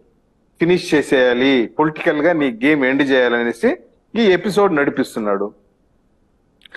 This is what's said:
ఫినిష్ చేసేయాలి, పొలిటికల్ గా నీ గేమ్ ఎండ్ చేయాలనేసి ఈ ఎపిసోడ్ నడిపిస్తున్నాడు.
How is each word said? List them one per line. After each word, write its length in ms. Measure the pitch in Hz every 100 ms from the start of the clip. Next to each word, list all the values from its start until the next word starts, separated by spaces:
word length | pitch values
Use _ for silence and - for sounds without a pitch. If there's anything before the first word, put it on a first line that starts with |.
| _ _ _ _ _ -
ఫినిష్ 340 | 170 180 -
చేసేయాలి, 760 | 151 - 143 127 120 135 135 107 -
పొలిటికల్ 420 | 156 156 - 151
గా 120 | 156
నీ 280 | 175 139 113
గేమ్ 200 | 131 151
ఎండ్ 180 | 127 135
చేయాలనేసి 760 | 143 131 123 120 120 113 233 359 - _ _
ఈ 80 | 214
ఎపిసోడ్ 520 | 226 175 208 190 196
నడిపిస్తున్నాడు. 800 | 156 139 - 127 - 107 98 104 - _ _ _ _ _ _ _ _ _ _ -